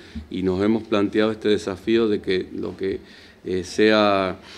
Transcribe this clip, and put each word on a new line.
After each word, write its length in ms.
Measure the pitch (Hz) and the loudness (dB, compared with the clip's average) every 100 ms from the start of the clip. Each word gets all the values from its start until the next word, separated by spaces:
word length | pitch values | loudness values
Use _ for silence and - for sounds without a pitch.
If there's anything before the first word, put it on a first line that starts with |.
| - - 78 | -16 -16 -10
y 120 | 92 | -4
nos 200 | 92 92 | -2 0
hemos 200 | 101 113 | 2 0
planteado 480 | 107 107 101 107 107 | 0 0 0 2 0
este 180 | 107 104 | 0 0
desafío 580 | 101 - 92 - 113 113 | 0 -2 -6 0 2 2
de 140 | 104 | 0
que 260 | - 92 - - | -2 -2 -4 -8
lo 220 | 92 92 | -10 -6
que, 220 | 95 98 - - - - | -6 -6 -10 -20 -20 -16
eh, 220 | - 92 87 | -6 -6 -4
sea 760 | - 107 107 104 98 95 92 - | 2 4 6 4 2 0 -4 -14